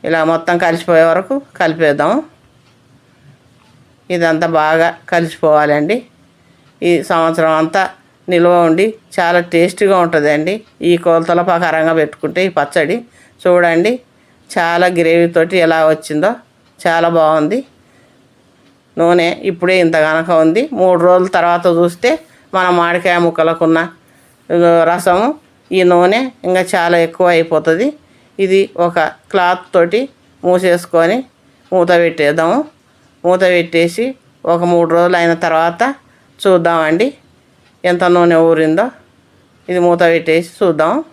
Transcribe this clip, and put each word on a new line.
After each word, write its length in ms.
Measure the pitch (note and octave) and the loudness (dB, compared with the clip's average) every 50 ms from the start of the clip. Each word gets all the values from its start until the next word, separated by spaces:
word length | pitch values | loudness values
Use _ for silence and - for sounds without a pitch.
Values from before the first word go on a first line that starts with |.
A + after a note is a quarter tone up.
| - | -4
ఇలా 120 | - E3 E3 D#3+ D#3+ | -2 -2 -2 0 0
మొత్తం 240 | E3 D#3+ E3 - F3 E3+ F#3 | -2 -2 -2 -2 -2 -2 0
కలిసిపోయే 400 | E3+ E3 E3+ E3+ - E3+ D#3+ D#3+ E3 | -2 -2 -4 -2 0 2 2 4 2
వరకు 240 | E3 F3+ F#3+ - C4+ C#4 C#4 _ _ - | 2 -2 -2 -4 -8 -8 -8 _ _ -4
కలిపేద్దాము. 580 | F#3 D#3+ D#3+ E3 E3 D3 C#3+ D3 C#3+ E3+ A3 C#4+ D#4+ - _ _ _ _ _ _ _ _ _ _ _ _ _ _ _ _ _ _ _ - - _ _ _ _ _ _ _ _ _ _ _ _ _ _ _ F3+ | -4 -4 -2 0 0 0 0 0 0 -2 -2 -2 -4 -8 _ _ _ _ _ _ _ _ _ _ _ _ _ _ _ _ _ _ _ -20 -20 _ _ _ _ _ _ _ _ _ _ _ _ _ _ _ -4
ఇదంతా 320 | F3 E3+ E3 D#3+ D#3 E3+ E3 E3 D#3 | -2 0 -2 0 -2 -2 -2 0 0
బాగా 260 | D3+ D#3 D#3+ E3 E3 E3+ - - _ - | 0 0 0 2 0 0 -2 -6 _ -4
కలిసిపోవాలండి. 840 | - E3+ E3+ D#3+ - - - D#3 D3+ D3+ D3+ D3 D3 D3 D3 E3 G#3+ B3+ B3+ _ _ _ _ _ _ _ _ _ _ _ _ _ _ _ - F3 | -2 -2 -2 -2 -6 -2 0 2 2 2 2 2 0 -2 0 -2 -4 -6 -6 _ _ _ _ _ _ _ _ _ _ _ _ _ _ _ -2 0
ఈ 20 | F3 D3+ - - | 0 0 0 -2
సంవత్సరం 440 | F#3 E3 E3 E3 D#3+ E3+ D#3+ D#3+ D#3+ D#3 | -2 0 0 0 0 0 0 0 0 0
అంతా 200 | D#3+ D#3+ - G3 F#3+ - - _ _ _ _ _ _ - | -2 -2 -2 -2 -2 -4 -6 _ _ _ _ _ _ -2
నిల్వ 220 | F3+ E3+ E3+ F3 F3 F3 E3+ | 0 2 2 4 4 4 2
ఉండి 180 | E3 D#3+ F3 G3 A3 A3 - _ _ - | 2 2 0 0 -2 -4 -8 _ _ -4
చాలా 240 | - F3+ F3 F3 F3 F3 F3 E3+ | -2 -2 0 0 0 -2 0 0
టేస్టీగా 420 | E3 E3+ F3 F3 - G#3 G3 G3 F#3 F3 | 0 0 0 0 -2 0 2 2 2 0
ఉంటుందండి. 480 | E3+ E3+ D#3+ D3 D3 D3 D3 D#3 F3 G3 A3 - _ _ _ - E3+ | 0 0 0 0 0 0 0 -2 -4 -6 -8 -10 _ _ _ 0 0
ఈ 40 | F3 E3 E3+ | 0 0 2
కొలతల 360 | F3 E3 E3 E3 E3+ F3 E3+ F3 F#3+ | 0 0 0 0 0 -2 0 0 0
ప్రకారంగా 440 | F3 E3+ F3+ E3 D#3 D#3+ D#3 E3 E3 D#3+ | -2 0 0 -2 -2 0 -2 0 0 0
పెట్టుకుంటే 420 | D3+ D3+ - _ - D3+ E3+ F3+ F#3 | -2 -4 -6 _ -10 -6 -4 -4 -4
ఈ 40 | F#3+ F3+ D#3 | -2 -2 -2
పచ్చడి 380 | C#3+ C#3+ - F3+ D#3 D3 F#3 A#3 A#3 _ _ _ _ _ _ _ - | -4 -2 -2 -2 -2 -2 -4 -6 -8 _ _ _ _ _ _ _ 0
చూడండి, 480 | F3+ F3+ F3+ F3 E3+ E3 E3 F3+ G#3+ B3 B3 _ _ _ _ _ _ _ _ _ _ - | 2 2 2 2 2 0 0 0 0 -2 -4 _ _ _ _ _ _ _ _ _ _ -4
చాలా 320 | F#3 E3+ E3 E3+ E3+ F3+ F3+ F#3 E3+ | -2 -2 0 0 0 0 0 0 0
గ్రేవీతోటి 560 | E3+ E3 E3 E3+ E3+ E3+ E3+ F3 D#3+ E3 F#3 F#3 E3 | 0 2 2 2 2 2 2 0 0 0 0 0 2
ఎలా 140 | D#3+ E3 D#3+ D#3+ D#3 | 2 2 2 2 2
వచ్చిందో 400 | D#3 D#3 D#3 - D3+ D3+ D#3+ G3+ A#3+ B3 - _ _ _ _ _ _ _ - | 0 0 -4 -6 -4 -2 -2 -2 -2 -4 -12 _ _ _ _ _ _ _ -4
చాలా 240 | F3 E3 E3 E3 E3+ E3+ | -2 0 0 0 0 2
బాగుంది. 420 | E3+ D#3 D#3 D#3 D#3+ D3+ D3+ G3+ B3+ C4+ _ _ _ _ _ _ _ _ _ _ _ _ _ _ _ _ _ _ _ _ _ _ _ _ _ _ - | 2 2 2 2 0 0 -2 -4 -6 -8 _ _ _ _ _ _ _ _ _ _ _ _ _ _ _ _ _ _ _ _ _ _ _ _ _ _ -2
నూనె 300 | - E4+ - F4+ E3 E3+ - - - F#3+ | 0 2 2 2 0 -2 -4 -4 -6 -6
ఇప్పుడే 260 | F3 E3+ F3+ F3+ F#3 F#3 F3 | -6 -4 -2 0 2 2 2
ఇంత 140 | E3 E3 D#3+ D3+ | 2 2 0 0
గనక 220 | D#3 D#3 D#3+ E3 E3+ F3 D#3+ D#3+ | 0 0 -2 -2 0 0 2 2
ఉంది. 160 | D#3+ E3 G#3+ C4 D#4 C4+ G#3 | 2 2 0 -2 -4 -2 0
మూడు 200 | F#3 F#3 F3+ E3+ E3+ | 0 2 2 2 4
రోజుల 220 | F3+ F3+ F#3 F#3 F#3 F#3 | 4 4 2 2 0 -2
తర్వాత 280 | F3+ E3+ F3 F3 F3 E3+ F#3 E3+ E3+ | 0 0 0 0 0 0 0 2 2
చూస్తే 300 | F3 E3+ E3+ - - B3 D#4 D#4+ - _ _ _ _ _ - | 0 0 -2 -2 -2 -2 -2 -2 -8 _ _ _ _ _ -4
మన 100 | F#3+ F#3 F3+ F3+ F3 | -2 0 0 0 0
మామిడికాయ 380 | E3+ E3+ E3+ F3+ E3+ F#3+ F3 F3 F3 | 0 0 -2 -2 0 0 0 2 0
ముక్కలకున్న, 520 | E3+ E3+ - D#3+ E3 E3 E3 E3+ D#3+ E3 E3 E3+ E3+ - _ _ _ _ _ _ _ _ _ _ _ E3+ | -2 0 0 -2 -2 0 -2 0 0 0 0 -2 -4 -10 _ _ _ _ _ _ _ _ _ _ _ -2
ఇగో, 160 | F3 F3 E3+ E3+ E3+ E3 D#3+ | 2 2 4 4 4 2 2
రసము, 380 | F3 F3+ F3+ F#3+ F3 F#3 G#3+ C4+ D#4 - _ _ _ _ _ _ F#3 | 0 0 0 0 0 0 0 -2 -4 -6 _ _ _ _ _ _ -2
ఈ 20 | F#3+ F#3 F3+ | 0 2 4
నూనె 300 | F3+ F3 F3+ F3+ G3+ A#3 C4 C4 A#3+ _ - | 4 4 4 2 2 0 -2 -6 -10 _ -6
ఇంకా 160 | F3 F#3 F#3 F3+ F3+ - | -2 -2 -2 -2 -2 -2
చాలా 240 | F#3 E3+ E3+ F3 E3+ E3 | -2 0 0 0 0 0
ఎక్కువ 200 | D#3+ E3 - F#3 F3 F3 | -2 -2 0 0 2 2
అయిపోతుంది. 520 | E3 E3 E3 E3 D#3 D#3 E3 D#3+ E3+ A#3 C#4+ D4+ - _ _ _ _ _ _ _ - G3 | 2 0 0 -2 -2 0 0 0 0 -2 -4 -6 -8 _ _ _ _ _ _ _ -4 -2
ఇది 160 | F#3 F#3+ G3 G3 - - E3 F3 | 0 2 0 0 -2 -2 -2 -2
ఒక 140 | F3 E3+ F3 D#3 - - _ _ _ | -2 0 -2 -2 -2 -4 _ _ _
క్లాత్ 320 | - G3 F3+ F3 F#3 F3+ F#3 - - | -2 -2 0 0 -2 -2 -6 -2 0
తోటి 280 | F#3 E3+ F3 F#3+ A3+ C4+ C4+ _ _ _ _ _ _ - | 0 0 2 0 -4 -4 -6 _ _ _ _ _ _ -2
మూసేసుకొని 720 | F3+ F3+ F3+ F#3 F#3 E3+ F3 F3 - - E3 E3 E3+ G#3+ B3+ C4 _ _ _ _ _ _ _ _ _ | 0 0 2 2 0 0 0 -2 -2 0 0 0 2 0 -4 -6 _ _ _ _ _ _ _ _ _
మూత 180 | F#3 F#3 F3 E3+ F3+ E3+ E3+ | 0 0 2 2 2 2 2
పెట్టేద్దాము. 560 | E3 E3 E3 D3+ C#3+ D3+ E3 D#3+ E3 G3+ C4+ D4+ D4+ _ _ _ _ _ _ _ _ _ _ - | 0 0 0 -2 0 0 0 0 0 0 -2 -4 -6 _ _ _ _ _ _ _ _ _ _ -2
మూత 160 | F3 F#3 F#3 F#3+ F3+ F3+ | -2 0 2 2 2 2
పెట్టేసి 500 | F3 E3+ E3+ E3+ E3 E3+ E3+ E3+ - A#3 C4 C4 _ _ _ _ _ _ E3 | 0 -2 0 0 0 0 0 -2 -4 -6 -6 -6 _ _ _ _ _ _ -2
ఒక 100 | E3+ E3+ F3 F3 F3 | -2 0 0 0 2
మూడు 160 | E3+ E3+ E3 E3 | 2 2 2 2
రోజులు 220 | E3+ F3 F3 F3+ F3 | 0 2 2 0 0
అయిన 120 | E3+ E3+ E3+ E3 F3 | 0 0 -2 -2 -2
తర్వాత 360 | E3 D#3+ D#3+ E3 E3+ E3+ E3+ A3+ C4 C#4 - _ _ _ _ _ _ _ _ - | -2 0 0 0 -2 -2 -2 -4 -4 -4 -8 _ _ _ _ _ _ _ _ 0
చూద్దామండి 640 | G3 F#3 F3 E3 E3+ E3+ E3 D#3+ D#3 D#3+ F3 A3+ C#4 - _ _ _ _ _ _ _ _ _ _ _ _ _ - F3+ | 0 0 2 2 0 0 0 0 0 0 0 -2 -4 -4 _ _ _ _ _ _ _ _ _ _ _ _ _ -4 -2
ఎంత 140 | F3+ F3 F#3 F3 F3 | -2 0 0 2 2
నూనె 220 | F3 F3 E3+ E3+ E3 E3 E3 | 2 4 4 4 4 4 2
ఊరిందో. 360 | E3 D#3+ D#3+ D#3 D#3 F3 G#3+ C4 - - _ _ _ _ _ _ _ _ _ _ _ _ _ - | 2 2 0 0 0 0 -2 -4 -6 -14 _ _ _ _ _ _ _ _ _ _ _ _ _ -6
ఇది 100 | F3+ F3+ F3 | -4 0 2
మూత 160 | F3 F3 F3 F3+ E3 | 2 2 2 2 2
పెట్టేసి 400 | E3 E3 D#3+ E3 D#3+ E3 F3 E3+ - - | 2 0 0 0 -2 -2 -2 -4 -6 -2
చూద్దాం. 340 | G#3 F3+ E3 D3 D#3 E3 G#3 D4 D#4+ - | -2 -2 0 0 0 0 0 -4 -6 -10